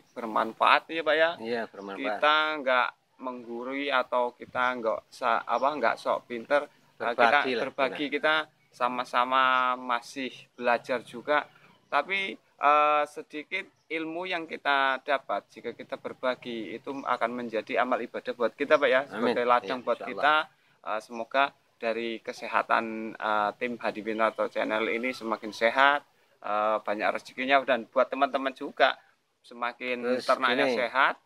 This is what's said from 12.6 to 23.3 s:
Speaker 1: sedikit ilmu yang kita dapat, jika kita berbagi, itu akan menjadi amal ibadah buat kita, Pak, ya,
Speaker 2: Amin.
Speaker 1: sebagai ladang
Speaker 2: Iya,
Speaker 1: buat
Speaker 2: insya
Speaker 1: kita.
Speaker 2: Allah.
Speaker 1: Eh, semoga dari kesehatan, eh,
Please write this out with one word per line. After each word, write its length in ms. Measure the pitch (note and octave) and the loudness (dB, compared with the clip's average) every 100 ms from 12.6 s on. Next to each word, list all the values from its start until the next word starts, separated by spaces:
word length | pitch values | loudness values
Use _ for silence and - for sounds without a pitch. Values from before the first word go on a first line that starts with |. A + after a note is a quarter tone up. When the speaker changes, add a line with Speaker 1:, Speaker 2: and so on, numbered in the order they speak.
| C#3+ D3 D3+ D3+ D3 | 4 4 4 2 0
Speaker 1:
sedikit 580 | - C#3+ D3+ C#3+ F#3 F#3+ _ _ | -6 -12 -12 -8 -8 -8 _ _
ilmu 380 | D#3+ D#3+ E3 F#3 | -6 -6 -6 -6
yang 180 | F3 | -6
kita 540 | D#3+ D#3 C#3+ C#3 C3+ C3 | -6 -4 0 2 2 0
dapat, 460 | - C3+ - G#2 - | -2 -2 -2 -6 -6
jika 240 | - A#2 | -12 -12
kita 240 | A2+ G#2 C3 | -10 -12 -10
berbagi, 800 | A#2 A2+ C3 B2 B2+ A2+ F#2+ | -10 -4 -4 -4 -6 -8 -8
itu 160 | A2+ - | -10 -10
akan 400 | C#3 - B2 A#2 | -8 -4 -2 -2
menjadi 480 | B2 A#2+ G#2+ G#2 A#2+ | -4 -4 -4 -2 0
amal 220 | B2+ A#2 | 0 0
ibadah 320 | A#2+ - - | -4 -8 -8
buat 180 | A#2+ A2+ | -2 -2
kita, 240 | - C#3+ D3+ | 0 4 4
Pak, 120 | C#3 | 6
ya, 100 | B2+ C#3 | 2 0
Speaker 2:
Amin. 240 | G#2+ A#2+ | -2 0
Speaker 1:
sebagai 120 | A#2+ A#2+ | 2 4
ladang 320 | A#2+ - C3 | 4 2 -4
Speaker 2:
Iya, 60 | A#2+ | -2
Speaker 1:
buat 120 | A#2 | -2
Speaker 2:
insya 60 | G#2+ | -4
Speaker 1:
kita. 240 | A2 C#3 D3+ D#3 _ _ _ | 0 4 4 0 _ _ _
Speaker 2:
Allah. 80 | - | -6
Speaker 1:
Eh, 100 | G#2+ | -6
semoga 440 | - A#2+ A2+ C3+ C#3+ - _ _ | -6 -10 -2 0 0 -2 _ _
dari 400 | A#2 A2+ A#2 A2+ | -4 -2 -4 -6
kesehatan, 960 | - - A2+ A2 - A#2 A2+ A2 A2 | -10 -10 0 0 2 0 0 -6 -8
eh, 360 | A2+ G#2+ | -6 -2